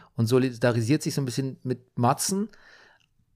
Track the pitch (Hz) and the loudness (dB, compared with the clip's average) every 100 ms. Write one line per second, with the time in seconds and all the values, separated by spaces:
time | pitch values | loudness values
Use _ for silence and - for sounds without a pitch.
0 | - - 113 127 131 120 123 117 113 151 | -10 -4 2 2 2 0 0 2 2 0
1 | 156 143 135 117 135 123 127 123 - - | 0 -4 -4 -4 -6 -6 -6 -6 -6 0
2 | 123 185 - 190 220 - - - - _ | 0 2 -2 -2 -4 -10 -20 -20 -20 _
3 | _ _ _ | _ _ _